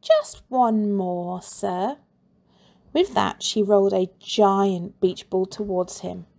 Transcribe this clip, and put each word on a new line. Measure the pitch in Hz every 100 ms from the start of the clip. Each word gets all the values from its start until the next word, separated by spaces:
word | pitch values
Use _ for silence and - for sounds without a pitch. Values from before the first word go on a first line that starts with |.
Just | - 320 - - -
one | 254 240 220 208
more, | 202 185 180 175 180
sir. | - - 202 180 202 285 _ _ _ _ _ _ _ _ _
With | 302 381
that, | - 196 -
she | - 214
rolled | 196 208 196
a | 190 185 _
giant | - - 202 196 196 180 175 -
beach | 190 180 -
ball | 190
towards | 185 - 208 180 180 -
him. | 180 180 -